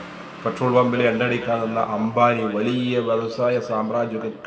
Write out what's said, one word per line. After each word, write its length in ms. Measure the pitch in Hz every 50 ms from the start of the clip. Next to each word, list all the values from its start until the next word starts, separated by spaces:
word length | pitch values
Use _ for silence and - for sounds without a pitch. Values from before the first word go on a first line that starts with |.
| - - - - - - - - -
പെട്രോൾ 300 | 117 110 - 131 123 123
പമ്പിൽ 280 | 123 123 120 120 123
എണ്ണ 220 | 123 117 110 110 123
അടിക്കാൻ 360 | 123 120 120 - 117 117 113
നിന്ന 200 | 113 110 110 113
അംബാനി, 640 | - - 107 104 110 113 113 120 120 120 117 113
വലിയ 560 | 110 104 101 104 110 120 127 127 123 123 123 120
വ്യവസായ 640 | 113 117 113 113 113 113 - 131 120 123 123 120
സാമ്രാജ്യമൊക്കെ 720 | 110 117 113 110 110 107 113 120 117 110 110 107 113 110 107 - -